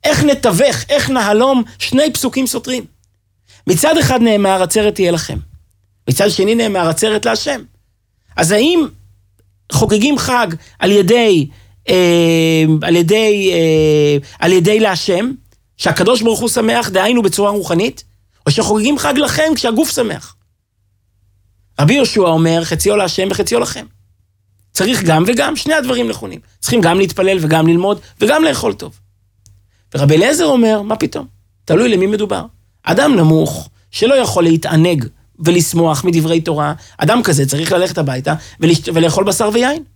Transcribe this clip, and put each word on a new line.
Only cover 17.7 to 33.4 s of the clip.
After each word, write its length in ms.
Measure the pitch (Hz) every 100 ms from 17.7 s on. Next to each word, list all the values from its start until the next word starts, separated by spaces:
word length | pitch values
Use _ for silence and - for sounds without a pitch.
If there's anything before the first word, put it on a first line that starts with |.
| 170 226 262 - _ _ _ -
או 40 |
שחוגגים 480 | 147 220 214 220 285
חג 160 | 294 277
לכם 360 | 285 - 311
כשהגוף 360 | 311 247 226 311
שמח? 440 | - 226 156 - _ _ _ _ _ _ _ _ _ _ _ _ _ _ -
רבי 140 | 147
יהושע 260 | 277 254 220
אומר, 440 | 180 160 165 165
"חציו 320 | 160 165 196 208
להשם 320 | 185 175 190
וחציו 300 | 190 202 233
לכם." 260 | 240 254 - _ _ _ _ _ _ _ _
צריך 300 | - 190 254
גם 220 | 180 156 180
וגם, 300 | 233 - 311
שני 180 | -
הדברים 340 | 311 254 247 233
נכונים. 320 | - 208 - _ _
צריכים 200 | - 233
גם 180 | 165 180
להתפלל 400 | 190 - 190 190
וגם 260 | 156 160 160
ללמוד 340 | 170 190 202 - _
וגם 240 | 214 302
לאכול 280 | 320 269 220
טוב. 260 | - 160 - _ _ _ _ _ _ _ _ _
ורבי 220 | 143 143 156
אליעזר 280 | 208 311
אומר, 380 | 330 262 226 214
"מה 140 | 202 220
פתאום? 300 | - - - _ _ _
תלוי 240 | - 165 240
למי 180 | 202 190
מדובר. 380 | 208 208 190 196 _ _ _
אדם 340 | - 208 294 233
נמוך, 520 | 156 160